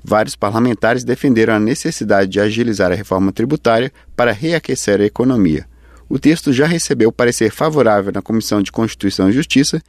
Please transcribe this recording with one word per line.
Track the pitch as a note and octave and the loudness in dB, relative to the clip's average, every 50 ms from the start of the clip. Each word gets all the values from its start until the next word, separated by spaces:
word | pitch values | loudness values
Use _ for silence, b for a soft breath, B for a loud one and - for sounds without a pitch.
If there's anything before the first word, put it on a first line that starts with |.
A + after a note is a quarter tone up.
Vários | - - G2+ G#2+ A2+ - - | -6 -2 0 0 0 -2 -4
parlamentares | - - G2+ G#2+ A2+ A#2+ B2+ A2+ - - A2+ B2 B2+ B2 | -4 -4 -2 0 0 0 0 0 0 0 0 0 0 -2
defenderam | B2 A#2 - - C#3+ B2 A2 A2 A2+ | -4 -4 0 0 2 2 2 2 2
a | A2 G#2+ | 2 2
necessidade | G#2+ A2 C#3 - - D#3+ D#3+ - B2 G#2 G#2 G2 G2 F#2+ | 0 0 -2 -4 -4 -6 -6 -4 -2 0 2 2 2 2
de | F#2+ G2+ | 0 0
agilizar | G#2 G#2+ G#2+ A2+ A#2+ A#2 G#2+ F#2+ G2 F2+ | 0 0 0 -2 -2 -2 0 0 0 0
a | F2+ | 0
reforma | G2+ G2+ - F#2+ F#2+ F#2+ G2 | -2 -2 -2 -2 0 0 0
tributária | F#2+ - A2+ C3+ D3+ D#3+ - A#2 A2+ A2+ B2 C3 b b b b - | 0 -2 -2 -2 -2 -2 0 2 2 2 0 -2 b b b b -4
para | - B2 A#2+ | -2 0 0
reaquecer | G#2 G2 C3+ D#3+ E3+ D#3 - - C3 - - - G2+ G2 | 0 -2 -2 -4 -4 -4 -4 -4 -6 -4 0 0 2 2
a | G#2 | 2
economia. | G#2 - - A#2+ C3 C3 A2+ G2 E2 D2+ D2 - b b b b b b b b - | 0 0 0 0 0 2 2 2 2 0 -2 -4 b b b b b b b b -6
O | D3 C3+ | -4 0
texto | - C#3+ D#3+ - - D#3 C3 | 2 2 2 2 0 0 0
já | A#2+ D3 | 2 2
recebeu | D#3+ F3 E3 - - C#3+ A#2+ A2+ A#2 | 2 0 -2 -2 -2 0 2 2 0
parecer | - - B2 A#2+ A#2+ - A2+ G#2+ | 2 0 0 0 0 0 0 -2
favorável | - - D3+ D#3+ D#3 D3 B2 A2 G#2 G2+ G2 G2 F#2+ | 0 -2 -2 0 2 2 4 4 4 2 0 -2 -4
na | G2 | -6
Comissão | F#2+ - A2+ A2+ G#2+ - G#2+ G#2 | -4 -4 -4 -4 -2 0 0 -2
de | G2 - | -2 -2
Constituição | - - A2+ A2 - - - G2 - - F#2+ F#2+ | -2 -2 -4 -4 -4 -4 -4 -2 0 2 2 2
e | |
Justiça | A2 C3+ D#3 - - C3+ C#3+ - - D#3+ - | 2 2 0 0 2 2 2 2 -2 -6 -8